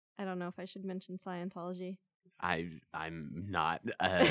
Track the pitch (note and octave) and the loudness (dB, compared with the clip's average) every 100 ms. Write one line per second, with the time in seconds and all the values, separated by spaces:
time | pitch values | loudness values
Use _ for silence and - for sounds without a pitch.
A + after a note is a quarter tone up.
0 | _ - F#3+ F3+ F3 - F#3+ G3 F#3+ F#3 | _ -8 -4 -4 -4 -6 -10 -8 -6 -6
1 | - F#3 F#3+ F3+ F3+ F3+ F3 F#3 F#3 F#3+ | -6 -8 -6 -4 -6 -6 -6 -6 -6 -8
2 | _ _ F#3 - F2+ E2 E2+ D#2+ - D#2 | _ _ _ -4 0 0 -2 -8 -10 -6
3 | D#2+ E2 D2 D#2+ G2+ F2 D#2 D#2+ - - | -4 -6 -6 -6 -2 2 4 2 -2 2
4 | F#2 F2+ - | 4 8 6